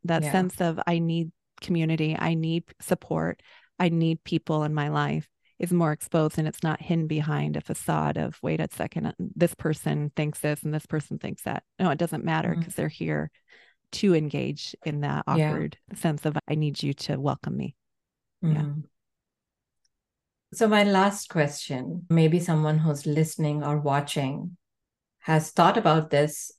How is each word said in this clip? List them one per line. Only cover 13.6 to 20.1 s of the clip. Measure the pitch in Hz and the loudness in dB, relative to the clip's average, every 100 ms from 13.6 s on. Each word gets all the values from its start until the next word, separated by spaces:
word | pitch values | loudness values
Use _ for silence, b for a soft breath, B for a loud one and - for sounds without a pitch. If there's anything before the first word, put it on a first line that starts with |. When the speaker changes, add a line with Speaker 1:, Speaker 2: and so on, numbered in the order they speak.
| b b _ | b b _
Speaker 1:
to | - 202 | 0 4
engage | 170 151 143 127 147 - - 160 | 4 2 -2 -4 -6 -10 -10 -6
in | 147 | -4
that | 147 147 - | -2 -4 0
Speaker 2:
Yeah. | 160 151 | 2 2
Speaker 1:
awkward | 151 156 - _ | 0 -4 -8 _
sense | - 170 147 | -4 -2 -2
of, | 156 147 - | -2 -4 -4
"I | |
need | 151 151 139 | -2 0 -2
you | 143 | -4
to | 139 - 143 | -4 -4 -2
welcome | 139 135 - - | -2 -2 -4 -6
me." | 135 - _ _ _ _ _ _ | -6 -10 _ _ _ _ _ _
Yeah. | 165 151 | 0 0
Speaker 2:
Mm-hmm. | 147 147 151 _ _ _ _ _ _ _ _ _ _ _ _ | -2 -6 -10 _ _ _ _ _ _ _ _ _ _ _ _